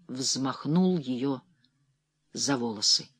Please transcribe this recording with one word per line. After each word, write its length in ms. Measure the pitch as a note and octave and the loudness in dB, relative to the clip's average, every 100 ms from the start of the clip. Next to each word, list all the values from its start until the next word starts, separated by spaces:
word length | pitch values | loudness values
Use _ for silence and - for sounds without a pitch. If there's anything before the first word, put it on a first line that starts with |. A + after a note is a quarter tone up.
| - | -12
взмахнул 920 | B2+ C3 C3 C3+ B2 C#3 E3+ F#3 F3+ | -6 -2 -2 -2 -4 0 4 4 2
её 440 | B2 B2+ C#3 C3 _ _ _ _ _ _ _ _ _ | 0 -2 -2 -2 _ _ _ _ _ _ _ _ _
за 240 | - C3 C3+ | -6 -2 0
волосы. 520 | A#2+ G#2 - - - _ | 0 -2 2 0 -2 _